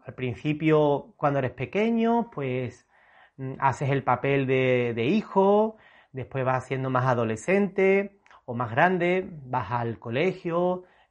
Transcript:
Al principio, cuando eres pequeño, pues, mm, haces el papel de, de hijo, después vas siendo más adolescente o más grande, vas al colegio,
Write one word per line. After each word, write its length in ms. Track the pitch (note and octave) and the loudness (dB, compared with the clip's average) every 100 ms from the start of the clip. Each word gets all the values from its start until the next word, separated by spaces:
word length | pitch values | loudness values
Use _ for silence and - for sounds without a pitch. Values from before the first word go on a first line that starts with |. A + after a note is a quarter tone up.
| - | -16
Al 80 | |
principio, 1000 | - B2+ - D3+ D3+ D#3 D#3 D3 C#3+ - - | -8 -6 -4 -4 -2 2 4 4 2 -4 -4
cuando 220 | D3 C#3 | -2 0
eres 120 | B2+ | -2
pequeño, 800 | - B2 G3 A3 A3+ A3+ A#3 A#3 | -4 -6 -2 0 0 2 0 -2
pues, 560 | D3 C3+ B2+ A#2+ - _ _ _ _ _ - | -6 -6 -4 -6 -10 _ _ _ _ _ -12
mm, 180 | C3 - | -12 -2
haces 300 | C3+ - C#3 | 0 0 0
el 140 | C#3 | 0
papel 440 | - B2 C#3 C#3 C3 | 0 0 2 0 2
de, 460 | C3 C3 B2 A#2+ A2+ | 2 2 2 0 -2
de 100 | A#2+ | 0
hijo, 720 | G#3 - F#3+ G3 G#3 A3 - - _ _ | 0 0 2 4 4 2 -4 -20 _ _
después 320 | C3+ A#2+ C3+ C3 | -12 -8 -4 0
vas 200 | B2+ - | -2 -2
siendo 240 | C3 C3 | -4 -2
más 160 | B2+ C3 | 0 2
adolescente 1120 | A#2+ A2 A2 - G3 G3+ G3 F#3+ G3 G3+ - _ - - | 0 0 -2 0 0 0 2 2 2 0 -10 _ -18 -10
o 80 | |
más 180 | A#2 A#2 | -6 -2
grande, 580 | A#2 F3+ F3+ F3 F#3 F#3+ D#3+ B2+ | 2 2 4 0 0 -4 -10 -6
vas 260 | B2+ G2+ | -6 -4
al 280 | A#2+ A#2 G#2+ | -4 -4 -6
colegio, 840 | A#2 B2 F#3 F3+ E3+ E3+ F3+ F3+ - _ _ | -6 -2 -2 -2 -4 0 0 -2 -8 _ _